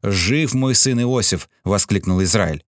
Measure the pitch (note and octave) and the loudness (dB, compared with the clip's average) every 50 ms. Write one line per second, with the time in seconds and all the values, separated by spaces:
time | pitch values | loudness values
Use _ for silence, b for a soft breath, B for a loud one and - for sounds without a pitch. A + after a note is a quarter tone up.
0 | - G2+ G2+ F#2+ F2 F#2 C3 D3+ D#3+ C#3 - B2+ C3 C3 B2+ - - C3+ B2+ A#2+ | -4 -2 -2 -2 -2 0 0 0 -2 -2 -2 -2 -2 2 2 2 2 2 0 0
1 | A#2+ A#2+ C3 B2 G2+ - - - - _ _ _ _ F2+ G2 G2+ - - G2+ G2 | -2 0 0 0 0 0 0 -2 -6 _ _ _ _ -2 0 0 2 0 0 -2
2 | - - F#2 F2+ F#2+ F#2 - A2+ F#2+ E2 D#2 C#2+ _ _ | 0 0 0 0 2 2 2 2 0 0 -4 -8 _ _